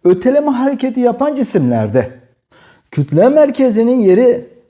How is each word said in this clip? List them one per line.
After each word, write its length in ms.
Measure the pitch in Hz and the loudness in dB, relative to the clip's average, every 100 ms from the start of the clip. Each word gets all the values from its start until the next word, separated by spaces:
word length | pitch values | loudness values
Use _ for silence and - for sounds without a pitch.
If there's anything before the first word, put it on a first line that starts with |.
öteleme 460 | 175 180 254 285 294 | 2 2 2 0 0
hareketi 500 | 247 269 269 262 254 | -2 -2 -2 -4 -2
yapan 340 | 247 233 294 | -2 0 -4
cisimlerde 760 | 277 254 170 127 117 107 123 131 - _ _ _ _ _ _ _ | -2 -2 -2 0 -2 0 -2 -2 -10 _ _ _ _ _ _ _
kütle 380 | - 139 151 226 | -6 -2 2 2
merkezinin 720 | 302 285 269 262 214 226 254 | 4 0 0 0 0 0 0
yeri 580 | 202 185 247 240 - - | 2 4 2 0 -6 -20